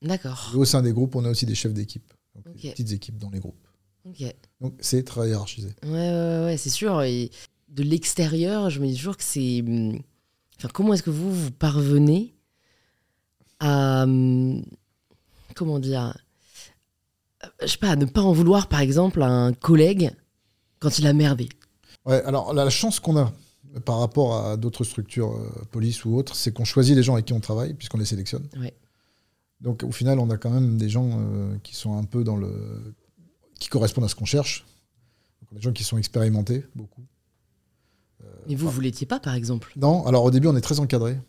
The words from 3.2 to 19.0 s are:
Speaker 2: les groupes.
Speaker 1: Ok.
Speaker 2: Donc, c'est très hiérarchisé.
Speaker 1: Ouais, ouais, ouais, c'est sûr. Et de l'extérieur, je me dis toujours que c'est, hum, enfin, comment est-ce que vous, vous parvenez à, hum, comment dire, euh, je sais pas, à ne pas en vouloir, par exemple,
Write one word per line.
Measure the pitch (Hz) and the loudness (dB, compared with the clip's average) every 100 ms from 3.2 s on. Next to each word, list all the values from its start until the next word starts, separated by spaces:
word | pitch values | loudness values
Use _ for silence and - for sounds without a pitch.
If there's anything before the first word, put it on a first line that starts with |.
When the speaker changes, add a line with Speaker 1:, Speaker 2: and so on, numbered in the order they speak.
| 101 | -10
Speaker 2:
les | 98 | -10
groupes. | 90 - _ _ _ _ 185 | -10 -14 _ _ _ _ -20
Speaker 1:
Ok. | 180 127 - _ _ | -14 -14 -14 _ _
Speaker 2:
Donc, | 131 131 | -12 -8
c'est | - 127 | -2 -2
très | 127 123 113 | -2 -4 -2
hiérarchisé. | 107 101 - 101 104 | -2 -6 -10 -12 -12
Speaker 1:
Ouais, | 147 | -8
ouais, | 160 175 170 170 165 | -4 -2 -2 -2 -2
ouais, | 165 160 | -2 -2
c'est | 135 | -4
sûr. | - 214 175 | -2 0 0
Et | 135 123 117 - - _ _ | 0 -2 -6 -10 -20 _ _
de | 139 | -6
l'extérieur, | 143 160 - - 160 160 170 214 196 | -2 -2 -2 -2 -2 0 -2 -2 -2
je | 139 | -2
me | 139 | -2
dis | 131 | -4
toujours | 160 196 | -6 -8
que | |
c'est, | - 147 127 123 117 | -6 -4 -2 -2 -2
hum, | 117 110 107 - _ _ _ _ - | -2 -2 -4 -10 _ _ _ _ -14
enfin, | 120 | -8
comment | - 208 | 0 2
est-ce | 196 | 2
que | 165 | 0
vous, | 151 185 | -4 -2
vous | 185 147 | -2 -4
parvenez | 120 156 147 143 143 147 165 233 - _ _ _ _ _ _ _ _ _ _ _ - | -2 0 2 4 6 6 4 0 -10 _ _ _ _ _ _ _ _ _ _ _ -4
à, | 147 143 135 131 | 2 4 4 4
hum, | 131 131 127 127 131 127 - - _ _ _ _ _ _ - | 4 4 4 2 2 -2 -8 -16 _ _ _ _ _ _ -18
comment | - 165 147 | -8 -4 -2
dire, | 131 131 120 - _ _ _ - - _ _ _ _ _ _ _ | -2 -2 -4 -8 _ _ _ -20 -20 _ _ _ _ _ _ _
euh, | - - | -20 -8
je | - | -6
sais | - | 0
pas, | 208 | 2
à | 147 | 2
ne | |
pas | 139 214 | 2 4
en | 196 | 4
vouloir, | 165 170 202 190 | 6 6 4 2
par | 147 | 2
exemple, | 139 139 | 2 4